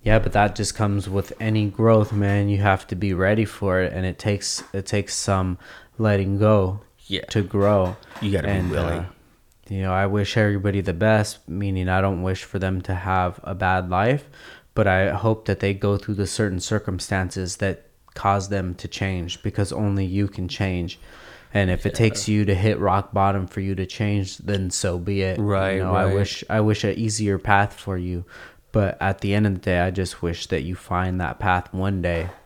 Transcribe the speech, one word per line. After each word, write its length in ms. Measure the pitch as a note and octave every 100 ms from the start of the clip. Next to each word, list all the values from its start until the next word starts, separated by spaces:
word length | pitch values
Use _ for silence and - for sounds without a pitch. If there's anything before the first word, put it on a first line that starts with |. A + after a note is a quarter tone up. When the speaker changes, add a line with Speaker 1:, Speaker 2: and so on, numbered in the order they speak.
Speaker 1:
Yeah, 180 | G#2+ A2
but 140 | -
that 220 | G#2 G#2 -
just 200 | G2+ -
comes 340 | G#2 G2+ G2
with 220 | G2 F#2+ -
any 280 | A2 A2 G#2
growth, 440 | G2+ A2+ A2+ G#2
man. 380 | G#2 G2+ G2+ G2+
You 80 | G2+
have 280 | G2+ F#2+ -
to 80 | F#2
be 180 | G2+
ready 320 | F2+ F#2+ G#2+ G#2
for 340 | - G2 F#2
it, 120 | F2+
and 120 | - F#2
it 140 | -
takes, 440 | G#2+ G2+ - - -
it 120 | G2 F#2+
takes 300 | G#2 G2 -
some 420 | - F#2+ F#2 F2 - - - -
letting 400 | A2 G2+ F#2+ G2
go 420 | G#2+ G#2+ F#2 G2+ - _ -
Speaker 2:
Yeah. 180 | G2 -
Speaker 1:
to 120 | A2
grow. 540 | F#2+ G#2 G2+ G#2 F#2 F#2+ - -
Speaker 2:
You 100 | G#2+
gotta 160 | G2 G2+
be 60 |
Speaker 1:
And, 180 | G2 F2+
Speaker 2:
willing. 280 | D2 E2+ E2+
Speaker 1:
uh, 60 | F2 - _ _ _ _ -
you 120 | G2
know, 120 | F#2+
I 120 | F#2 G2
wish 280 | G#2 G2 -
everybody 460 | G#2+ G2+ G2+ G2
the 120 | F2+
best, 540 | E2+ G#2+ A2 G#2 - -
meaning 400 | F2+ G2+ F#2+ F#2
I 140 | F#2
don't 200 | G2 F2+
wish 220 | F2+ F#2
for 160 | - G2
them 220 | F#2 F#2+
to 120 | F#2
have 460 | F2+ F#2 F#2 F2+ F2
a 120 | - F#2+
bad 340 | F#2+ F#2 F2+
life, 380 | F2+ G#2+ C#3+ - - - - _ -
but 120 | G2+
I 240 | F#2 F#2+
hope 340 | E2+ A2+ A2 -
that 160 | F#2+
they 120 | G2
go 240 | G2 G2+ G2+
through 180 | - G2+
the 120 | G2
certain 320 | - G#2+ F2+
circumstances 1000 | - G#2+ - F#2+ - G2 F2+ - F2+ -
that 280 | G2 E2+ _ _ _
cause 360 | - G2+ G2+ F#2+
them 260 | G2+ F#2 F2
to 140 | -
change, 520 | - F#2+ F#2 E2+ -
because 300 | G#2+ - G2
only 340 | - G#2 G2 F#2+
you 220 | G2 G2+
can 220 | - F2+
change. 500 | - G2 F2+ F2 - - - - - -
And 160 | G#2 F#2+
if 160 | F2 G#2
it 80 |
Speaker 2:
Yeah. 40 | -
Speaker 1:
takes 280 | A2+ - -
you 160 | G#2 G2+
to 100 | F#2+
hit 220 | A2 G#2
rock 360 | G2+ G2 G2
bottom 340 | G2+ G2 G2 F#2+
for 140 | -
you 120 | F#2+ F#2+
to 100 | F#2
change, 520 | - G#2 G2+ F#2+ -
then 300 | - G2+ F#2
so 280 | - F#2+ F2
be 220 | F2 G2
it. 180 | F#2+ F#2+
Speaker 2:
Right, 360 | G#2 G2 F#2+ F#2+
Speaker 1:
You 80 |
know, 120 | F#2 F2+
I 100 | F#2+
Speaker 2:
right. 80 | G2
Speaker 1:
wish, 280 | G2+ - -
I 100 | A2
wish 240 | G#2+ G#2
an 120 | G#2 -
easier 400 | A2+ G#2+ G#2 G2
path 340 | - G2+ G2+
for 240 | - - F#2
you. 280 | F2+ F2+ F2 - - - _
But 260 | A2 G2 -
at 220 | G2 F#2+
the 140 | G2 G2+
end 100 | G#2+
of 80 |
the 60 | F#2
day, 200 | - F2+
I 100 | F2+
just 320 | F2+ F#2 -
wish 240 | E2+ E2 -
that 160 | F2
you 100 | D2
find 480 | F#2 - F2+ F#2 F2+
that 160 | E2+ -
path 340 | G2+ F2+ -
one 300 | F#2+ F#2+ G2
day. 280 | F2 E2+ F2 -